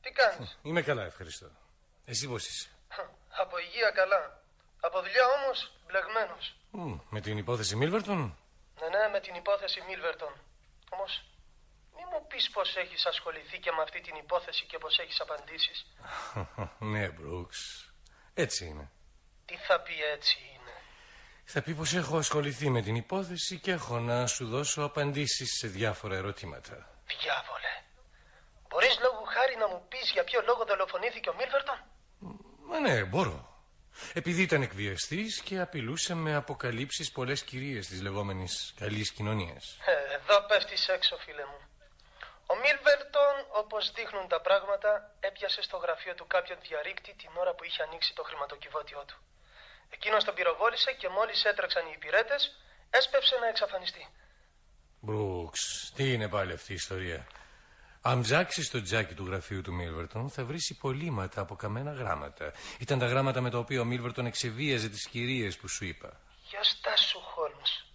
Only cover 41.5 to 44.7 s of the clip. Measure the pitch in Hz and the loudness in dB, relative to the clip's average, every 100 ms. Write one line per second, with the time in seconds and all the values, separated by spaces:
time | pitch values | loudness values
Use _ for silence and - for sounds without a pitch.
41.5 | 143 - - - - - - - - - | -12 -18 -20 -20 -20 -20 -18 -18 -18 -2
42.5 | 202 269 285 294 285 - 294 285 277 - | 2 4 6 6 6 6 6 6 6 0
43.5 | 208 214 214 - - 226 202 185 160 - | -2 0 -2 -2 -4 -6 -6 0 0 6
44.5 | 196 196 | 4 6